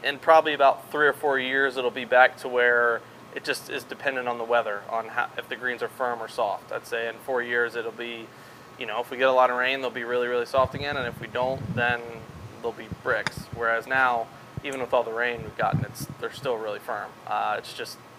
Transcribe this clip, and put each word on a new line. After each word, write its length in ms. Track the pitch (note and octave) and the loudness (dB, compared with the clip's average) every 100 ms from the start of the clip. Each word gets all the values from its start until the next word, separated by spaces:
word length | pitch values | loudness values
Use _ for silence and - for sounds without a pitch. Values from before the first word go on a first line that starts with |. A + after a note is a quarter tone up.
in 160 | C3 C#3 | -4 -2
probably 360 | - D#3+ D#3 | 8 8 8
about 360 | C#3+ C#3 - - | 6 6 6 -2
three 160 | D3+ D3 | 2 4
or 60 | |
four 260 | B2+ D3 C3+ | 4 0 0
years, 380 | B2+ C3+ C#3 B2+ | 2 2 2 2
it'll 140 | B2 | -2
be 160 | B2 A#2 | -2 2
back 320 | B2 B2+ - | 8 8 6
to 100 | C3 | -2
where 540 | B2 A#2+ A#2+ A#2+ A2+ - - - | 4 6 6 4 0 -4 -20 -14
it 100 | F3 | -10
just 260 | D#3+ C3 - | -6 -6 -6
is 140 | C#3+ | -8
dependent 440 | A#2+ B2 C#3+ C3+ B2 | -8 -6 -4 -2 -4
on 100 | A#2 | -4
the 60 | |
weather, 380 | A#2 A#2+ A2 G2+ G2+ | 0 2 2 -6 -4
on 200 | A2+ A2 | -6 -4
how, 200 | A2+ - - | -4 -4 -6
if 120 | - | -10
the 80 | A#2 | -6
greens 260 | B2 A#2+ | -6 -4
are 60 | A2+ | -6
firm 320 | - B2+ A#2 | -4 -4 -4
or 80 | A2 | -6
soft. 440 | - A2 - - | -2 -2 -2 -6
I'd 140 | A2+ - | -10 -6
say 220 | A#2 A#2 | -6 -6
in 60 | A2+ A#2 | -8 -4
four 160 | B2+ | -4
years, 340 | A#2+ A#2+ A#2+ A#2 | 0 0 0 -2
it'll 160 | A2+ | -8
be, 340 | A2 A#2+ A#2 A2+ - - - - - | -8 -10 -10 -14 -18 -20 -20 -20 -12
you 80 | A#2 | -8
know, 140 | A2 | -6
if 100 | B2 | -6
we 80 | B2 | 2
get 100 | C3 | 4
a 40 | |
lot 180 | B2+ B2+ | 6 6
of 60 | B2 | 4
rain, 240 | B2+ C3+ | 0 0
they'll 100 | B2+ | -4
be 140 | A#2+ | -4
really, 220 | A#2 B2 A#2+ | -2 0 0
really 200 | B2 A#2 | 0 0
soft 280 | C3+ B2+ | 2 2
again, 220 | C#3 C#3+ C#3+ | 0 -6 -4
and 100 | A#2+ | -4
if 140 | A#2 | -8
we 60 | A#2 | -8
don't, 340 | B2 B2+ C3 A2 B2 | -2 -2 -2 -4 0
then 240 | A#2+ A#2+ A#2 A2+ A2+ - - - | 0 0 -6 -12 -14 -16 -16 -8
they'll 100 | A#2 | -8
be 160 | A2+ A2 - | -8 -12 -8
bricks. 440 | C3 A2+ G#2 - - | -2 -2 -2 -8 -12
Whereas 320 | - A2+ A2+ A2+ | -4 0 0 0
now, 400 | C3 C3 A#2+ A2+ - - - | 2 4 2 -2 -10 -14 -10
even 160 | C#3+ C3+ | -6 -6
with 120 | A#2+ | 0
all 100 | B2+ | 2
the 100 | A2+ | 2
rain 300 | A2+ A#2+ A#2+ | -2 -2 -2
we've 140 | G#2+ - | -8 -2
gotten, 280 | G#2+ G2+ | 0 0
it's, 220 | G#2+ - - - | -2 -8 -14 -10
they're 120 | A2+ | -10
still 240 | - C3+ A#2 | -6 -4 -4
really 220 | A2 G#2 | -4 -8
firm. 320 | - G#2+ G#2 - - | -6 -6 -8 -12 -4
Uh, 300 | G#2 G#2+ G#2+ | -2 0 -2
it's 140 | - | -6
just 260 | - A#2 - - | -12 -12 -12 -20